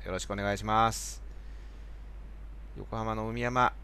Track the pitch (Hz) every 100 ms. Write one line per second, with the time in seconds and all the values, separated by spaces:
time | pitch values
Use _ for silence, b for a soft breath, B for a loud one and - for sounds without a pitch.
0 | - 92 - 101 101 98 104 110 113 -
1 | - - - B B B B B B B
2 | B - - - - - - 101 98 113
3 | 110 110 110 117 120 123 123 -